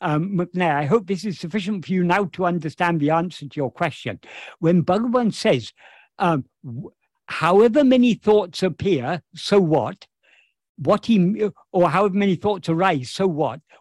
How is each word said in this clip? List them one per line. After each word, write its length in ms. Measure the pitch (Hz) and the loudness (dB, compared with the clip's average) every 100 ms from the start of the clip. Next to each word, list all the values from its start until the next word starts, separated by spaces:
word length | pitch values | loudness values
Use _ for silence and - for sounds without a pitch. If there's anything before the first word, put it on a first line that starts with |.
um, 300 | 175 151 190 185 | -2 -2 -2 -2
McNair, 380 | 175 180 175 143 | -4 -2 0 0
I 100 | 143 | 0
hope 220 | 226 190 | 0 -2
this 180 | 190 202 | -6 -6
is 140 | 156 | -8
sufficient 460 | 170 208 185 202 147 | -8 -6 -6 -6 -4
for 60 | |
you 120 | 185 | -2
now 220 | 175 185 196 | 0 0 -2
to 200 | - 180 | -2 -2
understand 540 | 175 151 - 175 170 | -2 -4 -2 -2 0
the 120 | 143 | 0
answer 360 | 165 175 - 143 | 0 -2 -8 -12
to 100 | - | -6
your 140 | 131 | -6
question. 480 | - 165 - 123 95 - - - - | -4 -4 -4 -10 -12 -14 -20 -20 -4
When 240 | 165 180 | 2 2
Bhagavan 500 | 139 190 240 247 226 | 2 0 0 0 0
says, 400 | - 220 135 107 - - - _ - | 0 0 0 -2 -16 -20 -20 _ -4
um, 280 | 180 156 127 _ | 0 0 -4 _
w-, 280 | 131 117 202 _ _ _ - | -14 -12 -14 _ _ _ -14
"However 560 | - 160 196 233 247 | -2 2 6 6 6
many 300 | 269 254 247 | 4 4 4
thoughts 500 | 196 - 208 180 - | 2 2 2 2 -4
appear, 580 | 190 156 190 156 123 170 - 165 | -4 -2 -2 -2 -2 -8 -10 -14
so 240 | - 202 | 2 2
what?" 480 | 170 151 107 95 - _ _ _ _ _ _ - | 4 2 0 -8 -20 _ _ _ _ _ _ -6
What 260 | 143 202 - | 0 0 2
he, 360 | 220 175 220 208 - _ | 2 2 0 -4 -6 _
or 160 | 185 175 | 2 2
however 260 | 170 208 190 | 2 0 2
many 200 | 202 175 | 0 0
thoughts 340 | 202 196 156 | -2 -2 -2
arise, 400 | 165 190 151 123 | 0 0 0 -4
so 160 | - 190 | -2 -2
what? 320 | 151 139 113 _ _ | 0 -4 -6 _ _